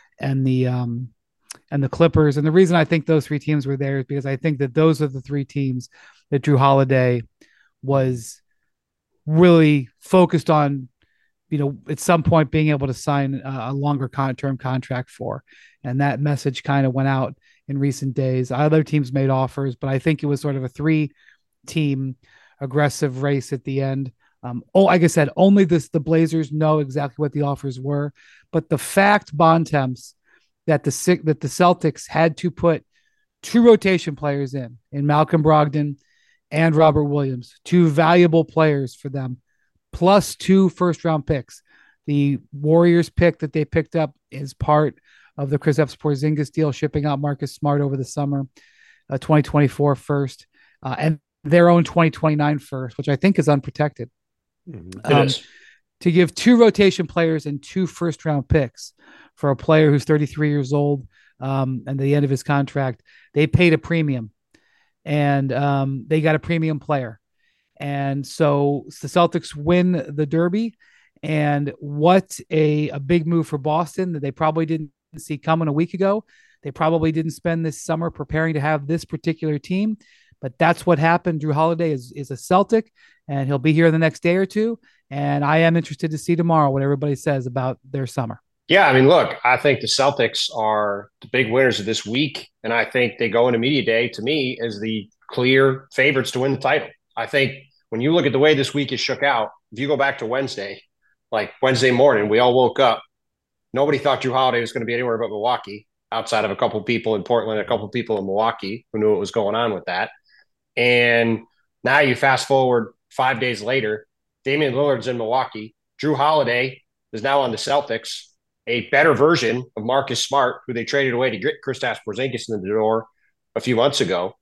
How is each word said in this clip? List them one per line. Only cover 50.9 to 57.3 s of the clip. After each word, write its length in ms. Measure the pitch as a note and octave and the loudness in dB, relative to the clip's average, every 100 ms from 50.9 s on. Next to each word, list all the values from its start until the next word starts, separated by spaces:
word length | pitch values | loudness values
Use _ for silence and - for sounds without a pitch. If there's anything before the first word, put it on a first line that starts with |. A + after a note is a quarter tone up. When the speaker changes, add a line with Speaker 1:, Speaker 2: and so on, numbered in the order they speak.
| B2 | -4
Speaker 1:
and 220 | D#3 D3+ _ _ | -2 -2 _ _
their 260 | C#3+ E3+ F3 | 2 6 6
own 140 | E3+ | 6
twenty 280 | - F3 D#3+ | 2 2 2
twenty-nine 500 | - D#3 D3+ D3 D3 | 2 -2 0 0 -2
first, 360 | - C3 B2+ - | -6 -10 -10 -8
which 120 | C#3+ | -2
I 80 | C#3 | 0
think 220 | G3 F3+ | 2 2
is 100 | D3 | 2
unprotected. 600 | C#3+ C3 - D3 - A#2 _ _ _ _ _ F3+ | 2 0 -4 -4 -6 -14 _ _ _ _ _ -18
Speaker 2:
Mm-hmm. 320 | A2+ F2+ F#2 | -18 -16 -8
Speaker 3:
It 120 | - | 0
Speaker 1:
Um, 140 | C#3+ C3+ | 2 2
Speaker 3:
is. 180 | - - - _ _ _ - | -2 -10 -20 _ _ _ -4
Speaker 1:
to 120 | F3+ | 0
give 220 | E3 E3+ | 2 2
two 220 | - A#3+ A#3+ | 2 4 6
rotation 520 | A3+ G3 G3 F#3 E3 | 6 6 2 2 -4
players 380 | F3 E3 | 0 0